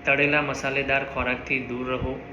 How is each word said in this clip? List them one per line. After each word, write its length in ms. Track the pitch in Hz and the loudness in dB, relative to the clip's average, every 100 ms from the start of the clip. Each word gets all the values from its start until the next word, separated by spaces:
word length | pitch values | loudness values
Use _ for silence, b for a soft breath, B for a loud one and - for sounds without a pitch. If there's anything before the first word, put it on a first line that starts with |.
તળેલા, 380 | - 139 147 147 | 2 4 4 4
મસાલેદાર 640 | 143 131 135 139 135 135 | 2 -2 -2 0 2 0
ખોરાકથી 560 | 135 131 123 123 - 135 | 0 -2 -2 -2 -2 -4
દૂર 300 | 120 123 127 | -2 -4 -2
રહો. 300 | 127 127 127 - | -2 -2 -4 -8